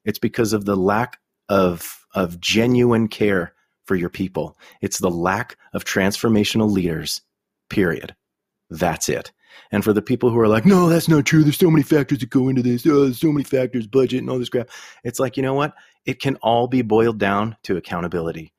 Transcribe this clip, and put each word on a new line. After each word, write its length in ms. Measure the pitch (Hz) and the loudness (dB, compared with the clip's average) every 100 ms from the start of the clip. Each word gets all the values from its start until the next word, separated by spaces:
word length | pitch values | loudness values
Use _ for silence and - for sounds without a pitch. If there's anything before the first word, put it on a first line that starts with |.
It's 160 | 107 - | -8 -4
because 340 | 113 - 110 | -4 -2 -2
of 120 | 107 101 | 0 0
the 100 | 98 | 0
lack 440 | 92 104 120 - _ _ - | 2 0 -2 -8 _ _ 0
of, 560 | 98 92 85 - - _ 98 | 2 2 0 -12 -18 _ -4
of 240 | 90 87 | -4 -4
genuine 680 | - 110 120 123 120 113 110 | -2 0 2 4 4 2 0
care 460 | - 104 92 85 _ _ _ - | 0 0 0 -4 _ _ _ -4
for 100 | 95 | -2
your 140 | 85 | -2
people. 480 | - 92 82 80 _ - - | -6 -6 -6 -8 _ -20 -10
It's 160 | 101 - | -8 -2
the 140 | 95 | -2
lack 460 | 85 90 101 - - _ | 0 -2 -2 -6 -14 _
of 120 | 95 - | -10 -4
transformational 880 | 104 95 - 117 107 104 113 107 | 0 0 0 2 2 2 0 0
leaders, 500 | 98 87 80 78 - _ _ _ _ - | 0 -2 -4 -8 -10 _ _ _ _ -6
period. 460 | - 90 - - - _ _ _ _ - | -2 0 -2 -10 -18 _ _ _ _ -16
That's 400 | 80 87 80 - | -4 -2 -2 -4
it. 220 | 71 - _ _ - - | -6 -8 _ _ -20 -6
And 120 | 101 | -2
for 100 | 104 | 2
the 80 | 104 | 0
people 280 | - 123 123 | 0 0 0
who 80 | 117 | 2
are 80 | 110 | 2
like, 180 | 110 170 | 4 4
"No, 240 | 190 170 | 4 4
that's 180 | 165 165 | 2 2
not 180 | 151 - | 2 4
true. 180 | 160 | 4
There's 140 | 151 - | 4 4
so 140 | 180 | 4
many 120 | 156 | 4
factors 360 | 135 151 135 135 | 2 0 0 -4
that 100 | 127 | -2
go 200 | 135 131 | -2 0
into 120 | 131 | 0
this. 240 | 123 120 160 | 0 0 2
Oh, 180 | 143 | 4
there's 160 | 139 120 | 2 0
so 120 | 160 | 0
many 120 | 147 | 0
factors, 440 | - 135 127 123 107 | -2 -2 -2 -4 0
budget 320 | 135 123 127 | 0 2 -2
and 100 | 120 | -4
all 100 | 131 | -6
this 100 | 120 | -4
crap." 200 | 123 117 - - - | -4 -6 -14 -20 -12
It's 160 | 123 - | -10 -4
like, 180 | 127 135 | -4 -2
you 60 | |
know 100 | 131 | -2
what? 200 | 135 - - _ _ - | -2 -2 -6 _ _ -10
It 140 | - | -4
can 160 | 139 135 | -4 -2
all 300 | 113 117 123 | 0 2 2
be 140 | 127 | 0
boiled 380 | 113 107 117 110 | 2 2 2 2
down 380 | 98 101 113 - | 0 0 -2 -8
to 140 | - 90 | -6 -6
accountability. 760 | - 87 87 87 82 82 78 | -4 -6 -4 -4 -6 -8 -14